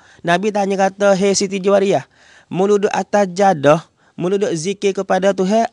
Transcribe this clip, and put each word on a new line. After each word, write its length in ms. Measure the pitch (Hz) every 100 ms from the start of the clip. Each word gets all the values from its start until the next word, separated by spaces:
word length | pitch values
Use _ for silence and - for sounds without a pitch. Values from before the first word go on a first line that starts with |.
| _ _ 170
Nabi 240 | 175 214
tanya 240 | 208 196
kata, 400 | 196 196 196 202
"Hei 240 | 190 196 190
Siti 240 | 202 196
Juwariyah, 400 | 190 196 196 156 - _ _ - -
mu 160 | 165 196
duduk 240 | 208 196
atas 400 | - 190 208 196
jadah, 560 | 175 196 165 139 160 - _ _ -
mu 160 | 170
duduk 160 | 196 196
zikir 400 | 165 160 196 202
kepada 400 | 190 190 185 190
Tuhan, 400 | 196 185 220 226